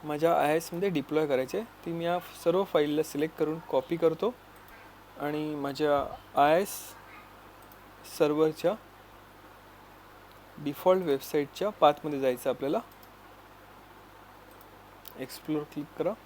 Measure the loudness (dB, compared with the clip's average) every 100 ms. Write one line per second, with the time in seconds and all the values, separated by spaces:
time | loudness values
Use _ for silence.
0 | -6 2 4 4 4 2 -2 -4 0 0
1 | 0 0 2 0 0 -4 -6 -12 -8 -4
2 | -2 -2 -6 -2 0 2 2 2 2 0
3 | -2 -2 -4 -2 -2 -2 -2 -2 0 2
4 | 2 2 -2 -4 -20 -20 -20 -20 -20 -20
5 | -20 -8 -6 -4 -4 -4 -6 0 2 2
6 | 0 -8 -4 4 6 6 2 -8 -14 -18
7 | -20 -20 -20 -20 -20 -20 -20 -20 -20 -20
8 | -18 0 2 4 0 0 -4 -4 -12 -20
9 | -20 -20 -20 -20 -20 -20 -20 -20 -20 -20
10 | -20 -20 -20 -20 -20 -10 -10 -2 2 2
11 | 2 -2 0 -2 -2 -4 -6 4 4 4
12 | -4 0 0 0 -2 -2 -2 -2 -4 -20
13 | -20 -20 -20 -20 -20 -20 -20 -20 -20 -20
14 | -20 -20 -20 -20 -20 -20 -20 -20 -20 -20
15 | -20 -14 -14 -12 -4 -4 -4 -10 -10 -4
16 | -4 -4